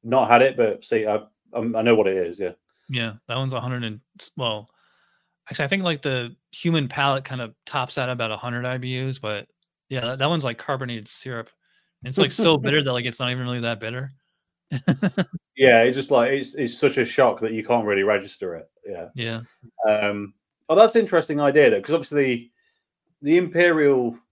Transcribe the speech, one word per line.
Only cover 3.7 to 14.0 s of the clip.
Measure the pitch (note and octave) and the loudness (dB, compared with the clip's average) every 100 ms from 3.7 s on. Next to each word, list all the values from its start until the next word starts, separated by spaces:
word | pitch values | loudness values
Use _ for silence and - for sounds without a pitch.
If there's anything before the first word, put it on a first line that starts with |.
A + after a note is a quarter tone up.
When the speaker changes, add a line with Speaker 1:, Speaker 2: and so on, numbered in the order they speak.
| B2 | -6
Speaker 2:
and | A#2 G#2 _ _ | -8 -10 _ _
s-, | - - | -16 -6
well, | A#2+ G#2+ G#2 _ _ _ _ _ _ _ - | -6 -6 -12 _ _ _ _ _ _ _ -14
actually, | C3+ C#3 | -6 -4
I | |
think, | G3 | -2
like, | F3+ D3 | -2 -2
the | D3 B2+ A#2+ - _ | -2 -4 -6 -14 _
human | - E3+ E3 C3 | -6 0 0 -2
palate | - C#3 C3+ C3+ | -2 -2 -2 -6
kind | B2+ | -10
of | A#2 _ - | -10 _ -8
tops | C#3+ B2+ - | -6 -4 -4
out | B2+ | -6
about | B2 A2+ | -4 -6
a | G#2+ | -6
hundred | B2 A#2+ B2 | -8 -6 -6
I | B2+ | -6
B | B2+ B2+ C3 | -8 -6 -6
Us, | C3 | -8
but | G#2+ G#2 - _ _ _ _ | -8 -8 -12 _ _ _ _
yeah, | C3+ | -6
that, | A#2+ C3 | -6 -2
that | C#3+ | 0
one's | E3 | 0
like | C3+ A2+ | -4 -6
carbonated | - C3+ B2+ A#2 G#2+ | -8 -6 -6 -10 -10
syrup. | - C3 A#2 A2+ _ _ _ _ _ | -12 -10 -12 -14 _ _ _ _ _
And | - | -6
it's, | C3+ | 0
like, | - | 0
so | - F#3+ D3+ | 2 2 2
Speaker 1:
<laughs> | |
Speaker 2:
bitter | B2+ D3+ | 2 0
that, | C#3 | 0
like, | B2 B2 | -4 -4
it's | A2+ | -6
not | B2 | -6
even | B2 | -4
really | B2 B2 | -4 -4
that | A#2 A2 | -4 -6
bitter. | A2 B2 | -8 -8